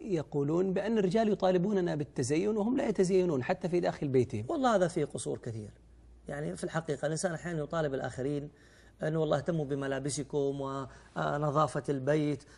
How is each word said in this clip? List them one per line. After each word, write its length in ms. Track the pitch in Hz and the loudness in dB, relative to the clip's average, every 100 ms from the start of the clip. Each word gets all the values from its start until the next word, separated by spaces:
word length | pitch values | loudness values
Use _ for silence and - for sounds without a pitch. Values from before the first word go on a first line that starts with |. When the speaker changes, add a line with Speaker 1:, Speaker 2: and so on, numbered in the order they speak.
Speaker 1:
يقولون 720 | 233 170 139 147 143 170 190 | -4 -4 -2 -2 0 2 2
بأن 240 | 180 214 226 | 0 0 2
الرجال 320 | 190 214 226 | 2 4 2
يطالبوننا 680 | 196 185 185 185 202 175 156 | 4 4 4 4 2 0 -2
بالتزين 600 | 147 - 123 151 202 220 | -4 -2 0 2 2 0
وهم 200 | 202 269 | 0 0
لا 100 | 233 | 0
يتزينون 560 | 202 180 185 180 139 | 2 4 4 4 2
حتى 260 | 123 185 175 | 0 -2 0
في 100 | 175 | 0
داخل 280 | 175 - 147 | 0 -2 2
بيتهم. 380 | 131 117 110 113 | 4 4 0 -4
Speaker 2:
والله 280 | 330 254 208 | 0 4 4
هذا 120 | 175 | 2
فيه 180 | 170 143 | 0 -4
قصور 320 | 143 147 135 | -4 -6 -6
كثير، 340 | 127 113 104 - - - - - - | -6 -10 -10 -16 -20 -20 -20 -20 -12
يعني 280 | 143 160 180 | -8 -6 -6
في 80 | |
الحقيقة 420 | 180 160 160 143 147 | -6 -4 -4 -2 -2
الإنسان 280 | 156 185 | -2 -2
أحيانا 260 | 160 170 165 | -4 -6 -6
يطالب 340 | 143 170 151 | -4 -2 -2
الآخرين 560 | 135 135 123 131 147 147 - - - - - | -2 -4 -4 -4 -4 -6 -14 -20 -20 -20 -8
أنه: 160 | 156 160 | -4 0
"والله 180 | 156 143 | 2 0
اهتموا 280 | 127 165 139 | 0 -2 0
بملابسكم 960 | 139 135 135 139 131 131 147 139 139 135 135 131 - - - | -2 -2 -4 -4 -4 -4 -2 0 -2 -4 -6 -8 -12 -12 -4
ونظافة 640 | 156 147 151 143 151 151 - | -2 0 0 2 2 0 -2
البيت". 540 | 139 131 156 147 139 - | -2 2 2 2 -2 -8